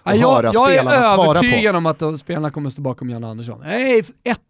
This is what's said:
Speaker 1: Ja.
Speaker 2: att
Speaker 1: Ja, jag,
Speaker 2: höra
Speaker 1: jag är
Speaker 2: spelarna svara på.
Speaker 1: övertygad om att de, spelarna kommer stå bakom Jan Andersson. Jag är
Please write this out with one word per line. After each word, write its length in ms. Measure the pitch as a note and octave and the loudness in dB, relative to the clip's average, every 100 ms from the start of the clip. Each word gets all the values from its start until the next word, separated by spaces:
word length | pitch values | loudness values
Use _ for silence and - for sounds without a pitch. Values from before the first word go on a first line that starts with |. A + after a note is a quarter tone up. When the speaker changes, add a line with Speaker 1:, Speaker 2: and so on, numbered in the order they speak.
Speaker 1:
Ja. 80 | - | -2
Speaker 2:
att 60 | G#3 | 2
Speaker 1:
Ja, 40 | |
jag, 140 | B3+ C4+ | 4 2
Speaker 2:
höra 160 | - | 2
Speaker 1:
jag 180 | A3 C4+ | 2 4
är 40 | C4+ | 2
Speaker 2:
spelarna 220 | C4 C#4 A3+ G3 | 2 2 4 4
svara 240 | E3 D#3+ | 4 2
på. 60 | A#3+ | 2
Speaker 1:
övertygad 300 | A#3+ G#3+ F3 | 2 0 0
om 100 | E3 | -2
att 140 | D3+ | -2
de, 180 | D#3 D3+ | -6 -6
spelarna 320 | - E3 D3+ | -8 -6 -6
kommer 180 | D3+ C#3+ | -6 -10
stå 120 | C3+ | -8
bakom 280 | C3+ A#2+ B2+ | -8 -8 -10
Jan 140 | A#2 | -10
Andersson. 380 | A2+ A2 A#2 A2+ - | -12 -12 -14 -14 -8
Jag 160 | A#3 | -4
är 240 | C4 A3+ F3 _ A#3+ A3+ | 0 0 -2 _ -8 -8